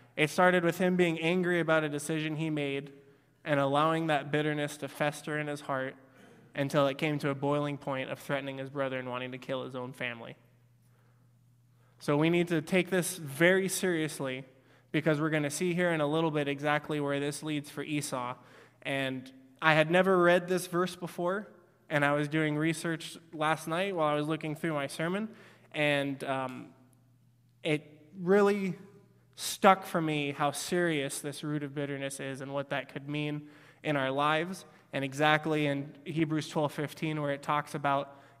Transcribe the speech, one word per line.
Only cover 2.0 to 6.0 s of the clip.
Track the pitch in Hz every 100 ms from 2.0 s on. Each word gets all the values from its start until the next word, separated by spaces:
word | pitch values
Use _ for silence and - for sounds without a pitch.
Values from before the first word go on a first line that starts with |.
| - 160 156 151
he | 160
made | 151 143 139 143 - - - _ _
and | 160 143
allowing | 139 143 160 160 165
that | 147 143
bitterness | 147 151 151 147 -
to | 135
fester | - 151 147 - 151
in | 147
his | 147
heart | - 135 131 -